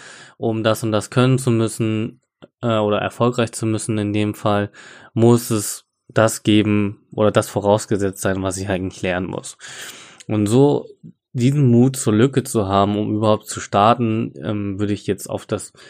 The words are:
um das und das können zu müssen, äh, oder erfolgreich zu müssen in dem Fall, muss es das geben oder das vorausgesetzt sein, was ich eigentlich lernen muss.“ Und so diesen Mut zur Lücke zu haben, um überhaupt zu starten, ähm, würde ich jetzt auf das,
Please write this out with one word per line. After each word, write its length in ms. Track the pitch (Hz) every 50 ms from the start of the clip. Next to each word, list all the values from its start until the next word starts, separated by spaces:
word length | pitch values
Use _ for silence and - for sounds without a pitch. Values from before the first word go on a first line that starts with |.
| - - - - - - - -
um 260 | 113 113 113 110 107
das 200 | 113 110 - -
und 80 | 113
das 180 | 104 104 98 -
können 300 | - 127 123 127 131 127
zu 100 | 131 127
müssen, 720 | 117 113 113 110 - - 117 110 110 110 110 120 - _ _ _ _ _ - - _ _
äh, 160 | - 120 113 107
oder 220 | 107 104 104 101
erfolgreich 540 | 98 98 - - 117 120 120 - 117 107 -
zu 120 | - -
müssen 320 | 113 110 107 - - 113 107
in 160 | 104 104 104
dem 200 | 107 104 104 104
Fall, 380 | - - 110 104 101 101 101 - - - - - - - - -
muss 360 | 113 110 117 120 117 120 -
es 360 | 117 107 101 - - - - _ _ _ _ _
das 340 | - - 110 110 - - -
geben 640 | - 107 107 104 104 104 104 104 101 107 - _ _ -
oder 180 | - 107 104
das 180 | 101 113 104 -
vorausgesetzt 720 | - 104 98 101 101 107 - - 110 95 101 95 95 -
sein, 220 | - 101 95 95 95
was 140 | 95 92 95
ich 100 | 95 101
eigentlich 320 | 98 90 92 95 - -
lernen 260 | - 92 87 90 95 87
muss.“ 300 | - - - - - - - - - - - - - - - - - - - -
Und 200 | 110 107 104 101
so 400 | 110 127 139 147 143 - - - - _ - 165 - _ _ _ - 135
diesen 320 | 120 131 139 151 143 123
Mut 260 | 117 117 123 135 135
zur 180 | - - 120 107
Lücke 300 | 104 117 139 135 131 117
zu 240 | - - 113 101 95
haben, 300 | 98 98 101 101 104 104
um 180 | 107 107 107
überhaupt 320 | 107 110 107 107 104 - -
zu 120 | - -
starten, 760 | - - - 104 101 110 120 120 120 113 110 110 117 - - 67 73
ähm, 360 | 95 107 104 101 101 98 95
würde 140 | 104 101 104
ich 140 | 98 - -
jetzt 220 | 98 - - -
auf 160 | 101 98 -
das, 260 | - 110 101 - - _ - - -